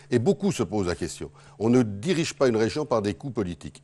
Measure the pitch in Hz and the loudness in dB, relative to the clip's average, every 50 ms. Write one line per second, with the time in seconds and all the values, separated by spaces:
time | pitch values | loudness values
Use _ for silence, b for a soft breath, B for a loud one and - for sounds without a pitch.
0 | b b 127 117 117 180 202 - 190 196 - - 113 82 104 107 95 87 87 - | b b 0 2 2 2 0 2 0 -2 0 0 -2 -2 0 -2 0 -2 -2 -4
1 | 90 80 - - 80 71 b b b b b b 101 117 120 131 123 107 98 101 | -6 -8 -8 -10 -12 -14 b b b b b b 0 4 4 4 4 2 -2 -6
2 | 104 180 180 151 156 - - - 139 127 113 107 113 110 - 151 147 123 127 113 | -2 0 0 0 0 -2 0 2 2 2 4 2 2 0 0 -4 -2 0 0 0
3 | 101 104 98 - - 143 113 120 101 87 87 - - 78 - - | 0 -2 -4 -4 -8 -8 -4 -4 -4 -4 -6 -8 -12 -14 -16 -12